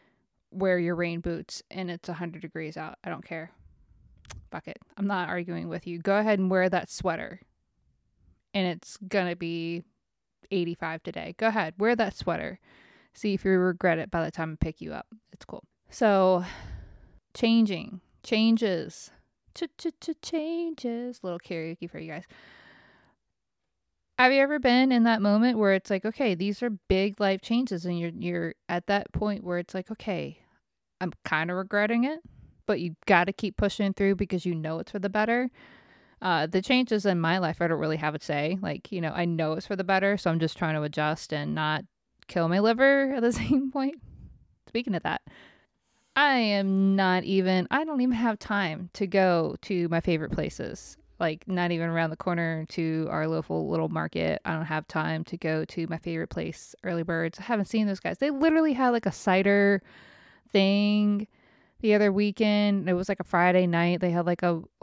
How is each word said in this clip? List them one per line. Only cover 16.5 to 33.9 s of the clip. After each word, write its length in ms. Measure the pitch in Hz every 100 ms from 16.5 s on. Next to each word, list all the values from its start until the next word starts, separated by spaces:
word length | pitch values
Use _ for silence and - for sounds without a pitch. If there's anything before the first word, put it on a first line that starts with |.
| - - - - - - _ _
changing. 720 | - 233 226 220 175 - 185 - _
Changes. 880 | - 220 220 226 220 175 156 - - _ _ _ _
Ch-ch-ch-changes. 1700 | - 330 - 339 - - 311 - 330 311 339 339 320 247 233 247 247
Little 160 | 185 175
karaoke 520 | - 170 160 170 170
for 80 | 165
you 120 | 160
guys. 140 | 156 - - - - - - _ _ _ _ _ _ _ _ _ _ _ _ _ -
Have 140 | 254
you 80 | 277
ever 180 | 277 302
been 340 | 254 247 262
in 100 | 247
that 180 | 233 226
moment 380 | 202 208 240 226
where 160 | 208
it's 160 | 190 -
like, 160 | 196 214
"Okay, 280 | - 254
these 280 | 175 196 202
are 80 | 240 208 -
big 320 | 185 202 196
life 220 | 202 190
changes," 420 | - 233 254 180
and 140 | 175 175
you're, 140 | 170 170
you're 360 | 175 175 165 - -
at 160 | 175 -
that 260 | 202 -
point 320 | - 214 202
where 140 | 180 175
it's 160 | 175
like, 160 | 190 185
okay, 480 | 220 - 175 143 151 _ _ _ _ _ -
I'm 100 | 180 - -
kinda 280 | 156 165
regretting 500 | 180 190 208 208 233
it, 160 | 254 320 - - - _ -
but 140 | 208
you 160 | 175 160
gotta 280 | - 185 180
keep 260 | - 208 -
pushing 340 | 202 - 202